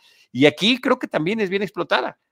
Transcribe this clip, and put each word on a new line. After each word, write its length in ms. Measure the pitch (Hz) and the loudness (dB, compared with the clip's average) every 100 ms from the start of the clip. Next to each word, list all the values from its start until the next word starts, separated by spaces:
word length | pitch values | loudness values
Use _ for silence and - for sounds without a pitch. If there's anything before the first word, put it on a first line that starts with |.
| _ _ _ | _ _ _
y 140 | 120 143 | 2 2
aquí 340 | 147 208 254 | 4 0 0
creo 180 | 262 254 | 0 -2
que 80 | 294 | -2
también 320 | 185 160 220 | -4 -2 -2
es 100 | 185 | -2
bien 120 | 196 | -2
explotada. 560 | 202 180 160 214 - - _ | -4 -6 -2 -2 -2 -10 _